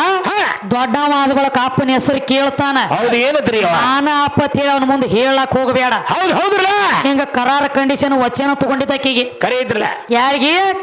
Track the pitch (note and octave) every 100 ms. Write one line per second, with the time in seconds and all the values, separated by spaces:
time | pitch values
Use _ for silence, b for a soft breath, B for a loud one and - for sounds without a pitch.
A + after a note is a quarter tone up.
0 | E4+ F#4+ F#4 G#4 F4+ - G3+ A#3+ B3+ C4+
1 | D4 C#4+ C4+ C4+ C#4 C4 B3+ B3+ C4+ C4
2 | - C4+ C4+ C4+ C#4 C#4 C#4 C4+ G3+ D#3
3 | A#3 A#3 B3+ D4+ C4 A3+ F#3 E3 - C4+
4 | C#4+ D4 C#4+ C#4+ C#4+ C#4 C#4+ C#4 C4 C#4
5 | B3+ G3 C4 C4+ C4+ B3+ B3+ B3+ B3+ A3
6 | - - F#4 D4+ G4 G4+ F#4+ G4+ G4 G#3
7 | C4+ C#4 C#4 C4 B3 C#4 C#4+ C#4 C4+ C#4
8 | C#4+ C4+ B3 A#3+ C#4 C#4 C4+ C4+ C#4 C#4
9 | C4+ B3 B3 - G3 B3+ A#3+ G#3+ D3 -
10 | - A#3 C4 C#4 C#4 E4+ G4 F#4+